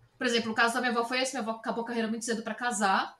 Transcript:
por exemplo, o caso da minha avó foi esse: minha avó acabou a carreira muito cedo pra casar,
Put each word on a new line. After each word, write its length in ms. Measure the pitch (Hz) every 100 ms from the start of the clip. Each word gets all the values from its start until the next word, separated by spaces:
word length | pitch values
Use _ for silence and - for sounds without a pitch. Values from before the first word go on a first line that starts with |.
| _ -
por 80 | 254
exemplo, 240 | 233 226
o 40 | 233
caso 180 | 226
da 80 | 254
minha 100 | 254
avó 140 | 233 233
foi 160 | 254
esse: 100 | 262
minha 100 | 269
avó 80 | 214
acabou 320 | 220 254 208
a 40 | 226
carreira 200 | 233 220
muito 160 | 233 240
cedo 160 | 220
pra 100 | 220 214
casar, 600 | 247 208 196 214 -